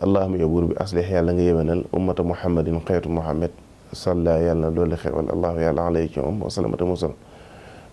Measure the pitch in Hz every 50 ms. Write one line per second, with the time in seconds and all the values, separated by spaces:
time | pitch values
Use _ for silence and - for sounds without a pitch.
0 | - 98 98 98 95 92 92 90 82 78 82 87 85 85 85 - 92 98 90 87
1 | 87 95 95 87 82 87 87 87 87 87 85 82 78 80 85 87 - - - 90
2 | 92 92 87 - 85 87 82 - - 90 85 82 80 82 82 82 80 - 92 87
3 | 82 80 85 82 80 78 76 80 85 85 - - - - - - - - - -
4 | - 90 87 85 82 85 82 80 82 85 82 82 80 80 82 85 85 80 82 80
5 | - - - 78 80 - - 87 87 85 85 82 82 80 71 80 85 85 85 82
6 | 82 - - 71 65 76 104 104 - - - 98 71 57 - - 87 90 90 85
7 | 87 73 - - - - - - - - - - - - - - - -